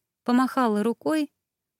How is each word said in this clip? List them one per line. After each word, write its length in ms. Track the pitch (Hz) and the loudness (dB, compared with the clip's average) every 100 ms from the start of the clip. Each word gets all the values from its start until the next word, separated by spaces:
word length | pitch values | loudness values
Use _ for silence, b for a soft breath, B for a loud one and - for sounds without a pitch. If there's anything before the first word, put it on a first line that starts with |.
| _ _ | _ _
помахала 580 | - 247 262 - 240 208 | 0 0 2 0 0 0
рукой, 480 | 220 233 285 311 294 _ _ _ _ | -2 -2 -2 -2 -4 _ _ _ _